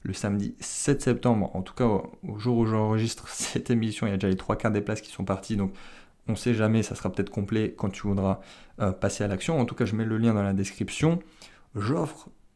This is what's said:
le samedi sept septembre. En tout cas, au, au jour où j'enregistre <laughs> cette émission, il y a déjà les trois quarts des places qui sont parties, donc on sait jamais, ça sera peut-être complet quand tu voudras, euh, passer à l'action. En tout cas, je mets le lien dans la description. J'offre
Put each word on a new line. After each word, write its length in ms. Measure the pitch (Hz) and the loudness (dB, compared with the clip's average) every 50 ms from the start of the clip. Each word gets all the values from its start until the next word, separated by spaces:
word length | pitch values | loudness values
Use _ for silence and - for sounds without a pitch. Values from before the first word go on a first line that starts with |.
| - | -8
le 100 | 90 95 | -8 -6
samedi 420 | - - 104 101 101 101 - - - | -4 -2 0 0 0 0 -2 -6 -8
sept 420 | - - - - - - 143 139 | -10 -8 -6 -2 0 2 2 2
septembre. 500 | - 127 120 - - 123 117 107 95 - - | 2 2 0 2 4 4 4 4 2 0 -2
En 60 | 92 | -6
tout 120 | 95 - - | -6 -6 -2
cas, 120 | - 127 | 0 2
au, 260 | 113 104 95 - - - - - | 2 2 2 0 -4 -10 -12 -10
au 140 | 165 104 104 | -10 -8 -4
jour 180 | 107 123 123 117 | -2 0 2 4
où 80 | 113 | 4
j'enregistre 600 | 110 110 110 107 107 110 110 113 113 - - - - | 4 4 2 2 2 2 2 2 0 -2 -6 -10 -10
<laughs> 20 | |
cette 400 | - - - - - 123 117 - | -8 -6 -6 -4 -4 -2 0 0
émission, 380 | 123 117 110 110 104 - - 107 | 2 2 2 0 -2 -2 -2 0
il 40 | |
y 20 | 101 | 0
a 40 | 95 | 2
déjà 120 | 104 101 | 2 2
les 80 | 95 92 | 2 2
trois 180 | - - 107 | 0 -2 -2
quarts 160 | 104 - 113 | 0 0 0
des 100 | 104 104 | 0 0
places 200 | 104 - 107 104 | 0 -2 -4 -6
qui 100 | - - | -8 -10
sont 140 | - - 101 | -10 -6 -4
parties, 320 | 98 98 95 - - 113 101 | -2 -2 -2 -4 -4 -2 0
donc 160 | 98 95 98 - - - - - - - _ _ _ - | -2 -2 -4 -8 -14 -18 -20 -20 -20 -20 _ _ _ -4
on 60 | 110 | -4
sait 180 | - - 123 120 | -2 0 2 2
jamais, 300 | 107 107 110 110 113 104 | 4 4 4 4 4 2
ça 120 | - - | 0 -2
sera 160 | - - 98 | -6 -6 -4
peut-être 180 | 95 - 98 - | -2 -2 -2 -2
complet 440 | - 110 98 98 110 110 110 110 - - | -2 -4 -2 0 0 0 0 -2 -2 -4
quand 120 | - 101 | -4 -4
tu 140 | 95 - - 104 | -4 -2 -2 0
voudras, 320 | 98 98 95 98 95 - - - - - - - - - | 0 2 2 2 0 -2 -4 -12 -20 -20 -20 -16 -6 -2
euh, 120 | 113 95 | 0 0
passer 320 | 95 - - 101 - - 104 | 0 0 0 -2 0 0 -2
à 40 | 101 | 0
l'action. 320 | 98 95 - - 165 147 | -2 -2 0 0 2 2
En 60 | 120 | 2
tout 100 | 120 123 | 0 0
cas, 100 | - 123 | 0 0
je 100 | 101 107 | 0 0
mets 100 | 107 113 | 0 0
le 120 | 110 110 113 | 0 0 2
lien 160 | 113 117 110 | 4 4 4
dans 100 | 104 101 | 4 2
la 100 | 98 98 | 2 2
description. 680 | 98 95 - - - 101 - - - 147 160 170 175 - - - - - - - - - _ - | 0 0 -2 -4 -6 -6 -6 -2 2 2 2 2 2 -2 -8 -18 -20 -20 -20 -20 -20 -20 _ -8
J'offre 540 | 104 101 110 147 175 160 143 - - - - - - - _ _ | -4 -2 0 0 0 -2 -4 -6 -10 -20 -20 -20 -20 -20 _ _